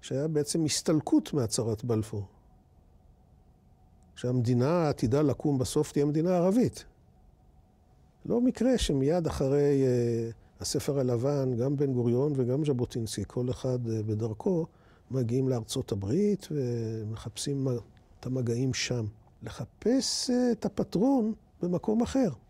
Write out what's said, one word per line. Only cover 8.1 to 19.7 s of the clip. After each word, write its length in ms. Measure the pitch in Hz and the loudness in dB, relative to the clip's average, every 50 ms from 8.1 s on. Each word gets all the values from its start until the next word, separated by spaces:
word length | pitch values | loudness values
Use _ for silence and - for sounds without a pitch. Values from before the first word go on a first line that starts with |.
| _ _ - | _ _ -6
לא 140 | - 190 240 | -2 0 2
מקרה 380 | 240 254 - - 220 254 254 220 | 2 2 2 2 2 2 4 2
שמיד 480 | - - 151 135 131 139 160 180 165 | 2 2 2 2 2 2 2 2 0
אחרי, 560 | 151 - - 147 135 139 147 143 143 143 139 135 | 0 0 0 0 2 4 4 4 4 4 4 4
אה, 480 | 131 123 123 120 120 117 113 117 113 113 - - - _ - | 4 4 2 2 2 0 -2 -2 -6 -8 -12 -18 -20 _ -10
הספר 380 | - - - 151 - - 143 143 | -8 -4 -4 -2 -2 0 0 0
הלבן, 580 | 131 123 123 117 120 139 147 143 135 131 127 | 2 2 0 0 0 0 0 0 0 0 0
גם 200 | 113 120 135 147 | 0 0 0 0
בן 160 | 139 147 139 131 | 0 0 0 2
גוריון 400 | 123 120 120 117 123 135 151 147 | 2 2 2 2 2 2 2 2
וגם 280 | 135 127 120 127 139 156 | 0 0 0 0 0 0
ז'בוטינסקי, 580 | 147 139 120 123 - - 127 113 107 - - 101 | 0 0 0 -2 -2 -4 -6 -6 -4 -4 -6 -6
כל 240 | - - 123 123 123 | -6 -4 -4 -2 -2
אחד, 380 | 120 - - 131 127 123 120 113 | -4 -4 -4 -4 -4 -2 -2 -4
אה, 120 | 110 110 107 | -4 -4 -2
בדרכו, 640 | 107 107 104 110 117 110 - - 208 190 165 165 - _ _ _ - - - _ _ | -2 -2 -2 -2 -4 -6 -4 -2 -2 0 0 -2 -4 _ _ _ -20 -20 -20 _ _
מגיעים 380 | 117 131 127 110 117 131 135 131 | -4 -2 -2 0 0 0 0 0
לארצות 440 | 127 117 110 - - 135 123 - - | 0 -2 -4 -6 -6 -6 -4 -4 -4
הברית 560 | 101 98 98 120 175 208 208 208 190 - - | -4 -2 -2 0 2 2 2 0 -2 -4 -6
ומחפשים 1120 | 156 147 135 123 120 117 113 110 113 110 110 104 113 110 - 117 - - - 147 143 139 131 | -4 -4 -2 -2 -2 -4 -4 -4 -6 -6 -6 -8 -10 -10 -10 -12 -10 -8 -6 -4 -4 -2 0
מ-, 140 | 135 123 120 104 - - - _ _ - - | -2 -2 -2 -6 -10 -20 -20 _ _ -20 -14
את 60 | - | -8
המגעים 480 | 127 127 131 127 117 117 117 131 131 123 | -6 -4 -2 -2 -2 0 0 0 -2 0
שם. 300 | - - - 127 123 110 107 - - - - - - - | -2 -2 -2 -2 -4 -4 -6 -8 -12 -20 -20 -20 -16 -14
לחפש, 880 | 117 - - 120 - | -14 -12 -12 -12 -14